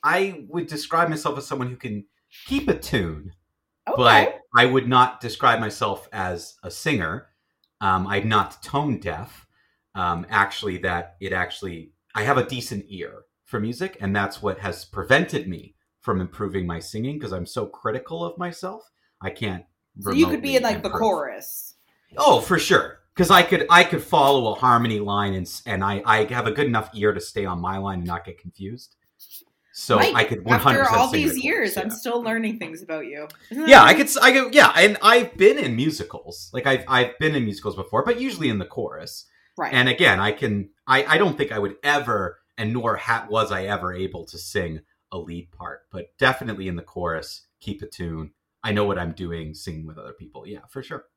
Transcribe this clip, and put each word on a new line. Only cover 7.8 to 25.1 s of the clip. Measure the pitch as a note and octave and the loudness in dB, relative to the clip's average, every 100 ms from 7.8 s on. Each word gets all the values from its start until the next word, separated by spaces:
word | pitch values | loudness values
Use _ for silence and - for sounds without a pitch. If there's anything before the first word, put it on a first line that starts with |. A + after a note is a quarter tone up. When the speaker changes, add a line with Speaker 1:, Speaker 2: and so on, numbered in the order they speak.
Speaker 1:
Um, | G2+ F#2 F#2+ | 0 0 0
I'm | G2+ G#2 | -2 0
not | G#2+ G2 - | 0 0 -6
tone | - C#3 D3 A2+ | -6 -4 -2 -4
deaf. | G2 D#2 A2 - _ _ _ _ _ | -4 -8 -12 -18 _ _ _ _ _
Um, | G2 F2+ E2+ F2 | -4 -2 -2 -2
actually, | G#2+ G2+ - G#2 F2+ | 0 0 -2 -8 -4
that | F#2 F2 E2+ _ | -4 -4 -6 _
it | F#2+ | -6
actually, | F#2 F2+ - F#2+ E2 D#2+ _ _ | -4 -4 -8 -10 -12 -16 _ _
I | - | -4
have | B2+ C#3 | 0 2
a | A#2+ | 0
decent | C3 A#2+ G2+ - | -6 -6 -8 -10
ear | F#2+ D#2+ - _ _ | -12 -12 -14 _ _
for | _ - | _ -6
music, | G#2+ A#2+ F#3+ - | -6 -6 -8 -6
and | G2 | -2
that's | G2+ G2 - | -2 -2 -4
what | G2+ F#2 | -6 -4
has | G2 F2 | -8 -10
prevented | - - F#2 C3+ F3 C#3+ F#2+ | -12 -10 0 2 2 -4 -6
me | F2 - _ _ _ | -12 -14 _ _ _
from | - F#2 | -4 -4
improving | F2+ - G2+ F#2+ F2 | -4 -6 -6 -4 -4
my | E2 | -8
singing, | D#2+ G#2+ B2 D3 | -10 -8 -8 -8
'cause | A#2 | -8
I'm | F#2 F2 | -8 -8
so | - - | -8 -8
critical | - A2 - - E3 | -8 -6 -6 -8 -10
of | E3+ F3 | -8 -8
myself. | F3 E3+ F#3 F#3+ _ _ _ _ | -10 -8 -12 -12 _ _ _ _
I | F#2+ | -14
can't | - G#2+ F2+ - _ _ - | -8 -8 -8 -14 _ _ -10
Speaker 2:
So | G2 | -2
you | G2 E4 | 2 2
could | D4+ | 2
be | C#4 | 0
Speaker 1:
remotely | C4 | 0
Speaker 2:
in, | |
like, | A#3+ G#3 | 0 -4
the | G3 | -4
Speaker 1:
improve. | - | 0
Speaker 2:
chorus. | A3+ F3 C#3 G2+ - - - _ _ _ _ - | 0 0 -4 -10 -14 -16 -16 _ _ _ _ 2
Speaker 1:
Oh, | D4 - | 6 6
for | - F3 | 4 0
sure. | - F3 - - _ | 4 2 2 -10 _
'Cause | - F3 | 0 6
I | F#3 | 6
could, | F3 F3+ - | 6 2 6
I | F3 | 6
could | F3 D#3+ | 6 2
follow | - D#3 C#3 C#3 A2+ | 2 4 6 4 2
a | |
harmony | G#2 B2+ A#2 A#2 G#2+ | 2 4 4 4 -2
line | G#2 | -2